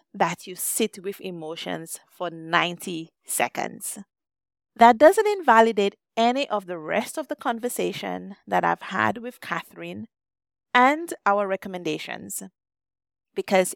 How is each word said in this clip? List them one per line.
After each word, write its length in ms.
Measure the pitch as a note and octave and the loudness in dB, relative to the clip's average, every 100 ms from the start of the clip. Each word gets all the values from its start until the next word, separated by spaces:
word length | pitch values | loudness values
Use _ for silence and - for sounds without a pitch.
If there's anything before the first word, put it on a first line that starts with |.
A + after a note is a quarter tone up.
| _ | _
that 340 | G3 E3+ F3 - | -2 -2 -2 -12
you 100 | F3 | -8
sit 420 | - - A3 - | -4 -2 -2 -4
with 160 | F#3 G3 | -12 -10
emotions 800 | F#3+ F3 D#3 E3+ F3+ D#3+ D#3+ - _ | -10 -10 -10 -10 -8 -8 -10 -16 _
for 220 | - F3 | -10 -8
ninety 800 | E3 D#3+ E3 E3+ E3+ F#3+ E3 E3 _ | -8 0 2 2 -4 -8 -8 -10 _
seconds. 760 | - - A#2+ - - - - G#3 - _ _ _ _ _ _ | -6 -2 -2 -2 -8 -8 -12 -12 -16 _ _ _ _ _ _
That 240 | - A#3 A3+ | 6 6 10
doesn't 280 | D4+ G4+ G#4 | 8 8 2
invalidate 680 | G4+ C#4+ A3+ A3+ G#3 G3+ - _ - | 2 6 6 6 4 0 -2 _ 0
any 320 | A#3 C4 C#4 | 2 2 -2
of 180 | G#3 F3+ | -4 -4
the 120 | F3 | -8
rest 400 | D#3 F3 A#3+ D#4+ | -2 -2 -2 -6
of 100 | C4+ | -8
the 80 | D4+ | -6
conversation 960 | C4+ A#3 B3 - F3 - G3 F3+ F#3+ G3 - | -4 -4 -4 -2 -4 -4 -6 -8 -10 -14 -2
that 180 | F3+ | 0
I've 180 | F3 E3+ | 0 -2
had 360 | - G3 A3 G#3+ | -2 0 0 0
with 220 | A#3+ - | -10 -12
Catherine 680 | - F3 - E3+ E3+ G3 A3 _ _ _ _ _ _ | -8 -8 -10 -14 -12 -12 -14 _ _ _ _ _ _
and 380 | B3 B3+ D#4 E4+ - G3+ | 4 4 2 -4 -4 -2
our 200 | G3+ G3+ | 0 0
recommendations. 960 | F#3+ G3 F3+ E3 D#3 - - G3+ - F#3+ _ _ _ _ _ _ _ _ | -4 -6 -8 -4 -6 -6 -12 -12 -12 -14 _ _ _ _ _ _ _ _
Because 400 | - - F#3+ F#3 | -8 2 2 2